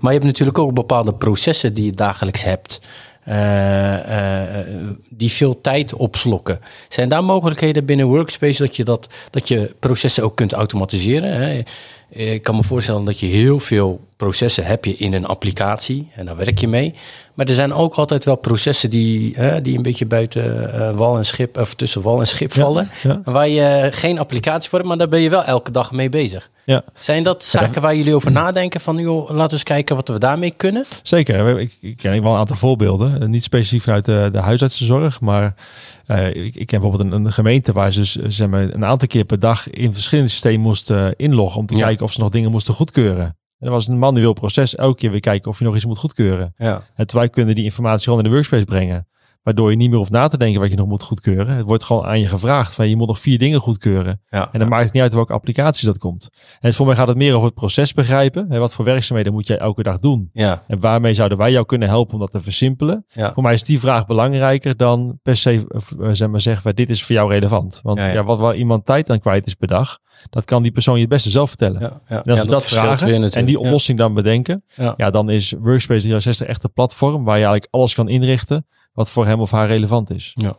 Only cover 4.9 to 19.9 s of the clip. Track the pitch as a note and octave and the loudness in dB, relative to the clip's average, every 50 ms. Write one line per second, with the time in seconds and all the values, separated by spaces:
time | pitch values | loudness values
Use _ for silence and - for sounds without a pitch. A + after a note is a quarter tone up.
4.9 | G2+ - - _ - A2 A2+ A#2 - - D3 C3+ B2+ - _ C#3 C3 C#3+ D3 A#2 | -12 -12 -16 _ -8 -4 -2 -2 0 2 2 0 0 0 _ -2 -2 -2 -2 -4
5.9 | - A#2 C3 A2+ - - - B2 A2 F2+ - - F#2 F2 - - - - - _ | -4 -4 -4 -2 -2 -2 0 0 -2 -2 -2 -4 -6 -6 -6 -16 -20 -20 -20 _
6.9 | - - B2 B2 C#3+ D#3 F3+ F#3 G3 F#3+ E3 E3 D3+ - - D#3 D3+ D3+ C#3+ C3+ | -4 -2 0 0 2 0 2 2 0 2 0 -2 -2 0 0 0 0 0 0 0
7.9 | C#3+ C#3 C3+ B2+ B2+ D3+ E3 - - - - D3 C#3 - C#3+ C3 - - A#2+ A2 | 2 2 4 4 2 2 0 -2 -4 -2 0 0 0 0 -2 -2 -2 -4 -2 -2
8.9 | A#2+ A2 - - - - - - - C#3 - - B2+ A2+ G#2 G2+ - _ - B2+ | -2 -2 -4 -12 -20 -20 -20 -6 -6 -6 -2 0 0 0 0 -4 -6 _ -2 -2
9.9 | B2+ A2+ - B2+ - - A2 A2 - - A#2+ G2 - - G#2+ G#2 - G#2 F#2+ F#2+ | 0 0 0 0 0 2 0 0 0 0 -2 -2 0 -2 -4 -2 -2 -4 -4 -2
10.9 | - G2 F2+ G#2 B2+ D3+ F3 C3 - A#2+ B2+ D3 - A#2 A#2 - - - - - | -2 -2 0 0 0 0 0 -2 -2 -2 -2 -2 -4 -6 -8 -10 -12 -20 -20 -20
11.9 | - - _ _ - A2 A2+ A2 A2 A2 G#2+ - A2 A2 G2+ F#2+ B2+ B2 G#2+ A2+ | -20 -20 _ _ -12 -8 -6 -6 -6 -4 -2 -2 0 0 0 0 -2 -4 -2 -2
12.9 | A2 G#2 G2+ G#2 G2+ - - F#2 F2+ G#2 A2+ C3 C#3+ C#3+ C#3 - A#2 G#2 G2+ F#2+ | -2 -2 -2 -4 -4 -2 -2 0 2 4 4 4 4 2 0 0 0 2 2 2
13.9 | F#2 - - _ _ _ - G2+ F#2 - - A#2+ - - F2 E2+ A#2+ A2+ - G2+ | 0 -4 -10 _ _ _ -4 -2 0 0 0 0 0 0 0 -2 -2 -2 -2 -4
14.9 | F#2+ - G#2+ G2+ F#2+ F#2+ F2+ - F#2 - - G#2 F#2+ - G2+ G2 G#2 G#2+ - - | -4 -4 -2 -2 -2 -2 -2 -4 -6 -4 -4 -4 -2 -2 -2 -2 -2 -4 -4 -6
15.9 | C3 C#3 D3 D#3+ _ - F#2 F2 E2+ E2 F#2+ G2 G#2+ G2+ - A2+ A2 A#2+ C#3 D#3+ | -6 -6 -8 -12 _ -14 -12 -12 -8 -6 -2 -2 0 0 0 2 2 0 0 -2
16.9 | D#3+ - - - - - - _ _ - C#3 A#2+ B2+ B2 C#3 C#3 C#3+ D3 E3 E3 | -6 -10 -20 -20 -20 -20 -20 _ _ -6 -2 0 2 2 2 0 2 0 0 0
17.9 | - - D3+ D3 D#3 D3 - C#3+ C3+ - - A2+ A#2 A2 - D3+ C#3+ - - A2 | 2 -2 0 0 0 -2 2 0 0 0 0 0 0 0 0 0 0 0 -2 0
18.9 | A2 A#2 A2+ A2+ A2+ A2 A2 A2 - B2+ B2 C#3 - D#3+ C#3+ C3 C3 B2 B2 B2+ | 0 2 2 2 0 0 -2 -4 -4 0 0 0 0 0 -2 -2 -2 -2 -2 -2